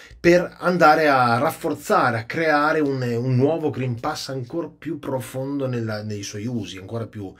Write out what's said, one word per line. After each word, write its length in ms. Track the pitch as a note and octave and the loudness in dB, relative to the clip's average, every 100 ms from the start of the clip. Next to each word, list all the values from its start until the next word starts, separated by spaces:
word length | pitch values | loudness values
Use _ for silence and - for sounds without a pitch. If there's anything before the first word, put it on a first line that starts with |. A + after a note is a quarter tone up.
| - - | -20 0
per 380 | F3 F3 E3+ - | 4 4 4 -4
andare 480 | E3+ F3+ D3+ D#3 D3+ | -2 6 6 6 6
a 280 | C3 B2 A#2 | 4 4 4
rafforzare, 840 | D#3 - E3 D3 - F#3+ C3 A2+ | 2 -2 -4 -4 0 2 2 0
a 60 | |
creare 560 | A2+ D#3+ D#3+ D3 D3+ D#3 | -4 -2 2 2 2 2
un, 220 | C#3 C3 | 0 -2
un 340 | B2 A#2 C3 B2 | -2 -2 0 2
nuovo 320 | C#3+ E3 D3+ | 2 2 -2
Green 320 | B2 C3 A#2 | -4 -4 -4
Pass 300 | D3 D#3 - | -6 -8 -8
ancora 380 | C3+ B2 E3+ D3+ | -10 -8 -8 -8
più 300 | - D3 D3+ | -10 -10 -8
profondo 680 | C3+ C3 A#2+ C3 C3+ C#3+ C3 | -6 -6 -6 -8 -6 -4 -4
nella, 360 | B2 A2 G#2+ | -4 -4 -6
nei 200 | G#2+ G#2 | -6 -8
suoi 240 | G2 G#2 A#2 | -8 -8 -6
usi, 320 | A#2+ F#2 F#2 | -6 -6 -12
ancora 280 | F#2+ A#2 A2 | -10 -10 -8
più, 260 | G#2+ F#2+ | -10 -14